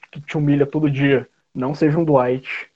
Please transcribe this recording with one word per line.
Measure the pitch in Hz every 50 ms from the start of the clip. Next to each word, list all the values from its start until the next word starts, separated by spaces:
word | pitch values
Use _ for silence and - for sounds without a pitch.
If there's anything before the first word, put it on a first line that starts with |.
| - -
que | - 147
te | 147 - -
humilha | 156 147 143 143 143 139
todo | 139 - 151 151 143
dia. | 135 135 143 139 139 120 - - _ _ _ _ -
Não | - 127 135 151
seja | - 160 151 151 170
um | 170
Dwight. | 156 143 131 123 123 127 131 - - - - - - _